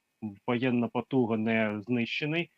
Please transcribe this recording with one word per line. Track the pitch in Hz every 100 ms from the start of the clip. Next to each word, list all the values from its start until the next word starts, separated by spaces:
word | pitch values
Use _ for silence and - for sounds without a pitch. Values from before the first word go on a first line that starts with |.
| _ _ 107 98 -
воєнна | 120 131 120 117
потуга | 123 - 131 113 113
не | 110 113 107 104
знищений, | 101 123 117 - 151 165 165